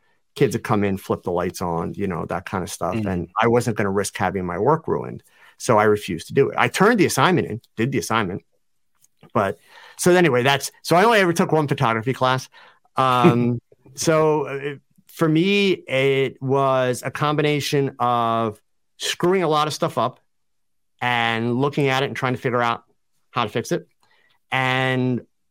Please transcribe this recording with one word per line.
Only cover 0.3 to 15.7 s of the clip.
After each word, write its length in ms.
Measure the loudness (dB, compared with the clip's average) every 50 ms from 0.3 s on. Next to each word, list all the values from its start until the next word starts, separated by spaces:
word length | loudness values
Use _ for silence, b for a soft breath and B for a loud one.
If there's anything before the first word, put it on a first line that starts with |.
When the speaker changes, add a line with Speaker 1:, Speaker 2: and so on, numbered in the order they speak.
| _
Speaker 1:
Kids 200 | 0 0 0 0
would 80 | -2 -2
come 200 | 0 0 0 0
in, 120 | 0 -2
flip 260 | -4 -4 -4 -6 -4 -4
the 80 | -4
lights 300 | -2 -2 -2 -4 -4 -6
on, 340 | -6 -4 -4 -4 -4 -6 -6
you 120 | -6 -6
know, 180 | -6 -6 -6 -6
that 180 | -6 -6 -8 -8
kind 180 | -6 -6 -6 -6
of 60 | -8
stuff. 260 | -8 -6 -6 -4 -4
Speaker 2:
Mm. 120 | -4 -4 -4
Speaker 1:
And 180 | -4 -4 -6 -6 -4 -2
I 60 | 0
wasn't 280 | 2 2 2 0 0 -2
gonna 140 | -2 -2 -2
risk 240 | -2 -2 -4 -4 -4
having 280 | -4 -4 -4 -2 -4 -6
my 140 | -6 -4 -2
work 280 | 0 2 2 0 0
ruined. 360 | -2 -4 -4 -4 -8 -12 -14 b b b b b b b
So 200 | -6 0 2 4
I 60 | 4 4
refused 440 | 4 2 2 0 -4 -8 -8 -8
to 60 | -2 2
do 160 | 2 2 2
it. 60 | 2
I 100 | 2 0 2
turned 300 | 2 2 4 4 4 4
the 60 | 2
assignment 400 | 2 2 2 2 2 2 2 0
in, 140 | -2 -6 -10 -12 _ _
did 160 | -4 -4 -2
the 60 | -2
assignment. 460 | -4 -4 -2 -2 -2 -2 -2 -6 -8 -12 _ _ _ _ _ _ _ _ _ _ _ _ _ _ _ -12 -4 -2
But 240 | 0 0 0 -2 b b b b b b b b
so 140 | -2 2 4
anyway, 320 | 4 6 4 4 2 2 2
that's, 280 | 2 2 0 -2 -6 b b -2
so 120 | 2 4
I 80 | 4 4
only 160 | 4 4 4
ever 140 | 4 2 2
took 180 | 0 0 0
one 160 | 2 0 0
photography 460 | 0 0 0 0 0 0 0 -2 -4 -2
class. 340 | 0 0 0 0 0 -4 b b b b b b b b _ _
Um, 640 | 0 0 2 4 4 6 6 6 4 2 0 -2 -4 -6 _ _
Speaker 2:
<laughs> 180 | _ _ -18 -12
Speaker 1:
so, 500 | -4 0 2 2 4 4 2 2 0 -2
uh, 280 | -4 -8 -8 -8 -8 -10 -10 _ _ _ _ _
for 220 | -16 -4 0 2 2
me, 420 | 4 4 4 4 2 2 2 2